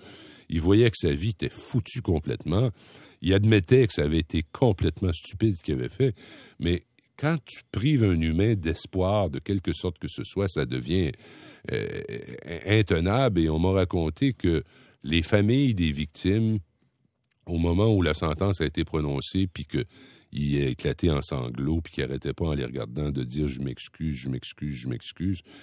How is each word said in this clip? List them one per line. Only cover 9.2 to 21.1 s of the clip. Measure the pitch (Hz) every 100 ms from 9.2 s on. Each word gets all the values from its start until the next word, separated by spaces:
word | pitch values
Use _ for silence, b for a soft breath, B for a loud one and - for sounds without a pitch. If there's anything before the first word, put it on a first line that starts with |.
| 90
de | 67
quelque | - 98 -
sorte | 78 95 85
que | 78
ce | -
soit, | - - 98
ça | - 67
devient, | 64 62 90 82 - B B B B -
euh, | 57 50 50 - 57 - - - 85 92
intenable. | 107 107 85 87 113 135 90
Et | 80
on | 78
m'a | 90
raconté | 95 90 90 78 78 139
que | - 90 80 - b b b
les | 69 85
familles | 85 104 104 127 143
des | 101 82
victimes, | 71 76 - 92 104 110 107 - _ _ _ _ _ _ _ -
au | 85
moment | 85 87 110
où | 104
la | 82
sentence | 76 82 76 95 95
a | 76
été | 85
prononcée, | 80 80 73 69 - 95 95
puis | -
qu'il | 78 71 - - - - - - 71 71
a | 67
éclaté | 64 - 69 90